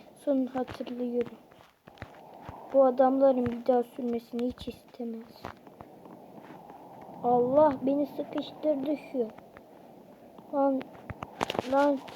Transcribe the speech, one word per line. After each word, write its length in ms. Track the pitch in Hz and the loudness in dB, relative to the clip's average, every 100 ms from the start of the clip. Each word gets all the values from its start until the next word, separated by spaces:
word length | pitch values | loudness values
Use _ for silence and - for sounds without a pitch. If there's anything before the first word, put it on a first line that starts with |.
| - - - | -16 -8 -2
son 200 | 269 247 | 0 0
hatırlıyorum. 920 | 262 247 - 254 247 247 240 233 220 - - - _ - - - - - - - - - | -4 -6 -8 -10 -6 -4 -2 -4 -8 -20 -20 -20 _ -20 -18 -18 -18 -20 -20 -18 -18 0
Bu 120 | 277 262 | 4 6
adamların 600 | 247 262 269 277 254 240 | 6 4 6 4 4 0
bir 200 | 233 247 | -2 0
daha 180 | 247 | 2
sürmesini 640 | 240 - 240 233 - 233 247 | 0 -6 -6 -6 -6 -6 -4
hiç 200 | 240 - | -6 -12
istemez. 760 | - - - 233 226 233 - - - - - - - - - - - - - - - - - - - | -14 -18 -12 -10 -10 -14 -16 -16 -16 -20 -20 -20 -20 -20 -20 -20 -20 -20 -20 -20 -20 -20 -20 -20 -4
Allah 500 | 240 247 247 277 311 262 | 2 4 4 6 6 4
beni 260 | 254 285 285 | 2 2 0
sıkıştırdı 920 | - 285 294 262 - 311 277 269 285 - | -4 -8 -8 -8 -4 -2 0 -2 -4 -4
şu. 160 | 262 214 - - - - - - - - - - - - | -4 -4 -6 -20 -20 -20 -20 -20 -20 -20 -20 -20 -20 -6
Lan, 280 | 285 277 269 - - - - - - - - 254 | 0 2 0 -4 -12 -14 -12 -12 -6 -4 -4 0
lan 280 | 269 285 269 - | 2 4 2 -4